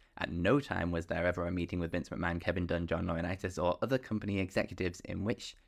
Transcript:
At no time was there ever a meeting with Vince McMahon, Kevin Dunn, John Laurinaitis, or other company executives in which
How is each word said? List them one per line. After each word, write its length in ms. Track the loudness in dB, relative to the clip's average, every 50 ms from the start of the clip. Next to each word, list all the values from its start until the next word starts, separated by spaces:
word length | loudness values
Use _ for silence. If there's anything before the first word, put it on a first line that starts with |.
| -20 _ _
At 160 | -6 -6 -4 -2
no 260 | 2 4 4 4 4
time 320 | 4 0 -2 0 0 0
was 160 | 0 0 0
there 200 | -2 0 2 2
ever 200 | 2 2 2 0
a 60 | 0 0
meeting 260 | 0 0 0 0 -2
with 120 | -2 0 -2
Vince 160 | -2 -4 -4
McMahon, 320 | -4 -2 0 0 0 0
Kevin 260 | 0 0 0 0 0
Dunn, 200 | 2 0 0 2
John 200 | 0 0 0 2
Laurinaitis, 560 | 0 0 0 0 -2 -2 -2 -4 -4 -2 2 2
or 160 | 2 2 2 2
other 160 | 0 0 0
company 420 | 0 -2 -4 -2 0 0 0 0
executives 600 | 0 0 0 0 -2 -2 -2 -2 -2 -2 -2 -4
in 220 | -8 -8 -4 -2 0
which 320 | 0 -2 -2 -4 -12 -14 -16 _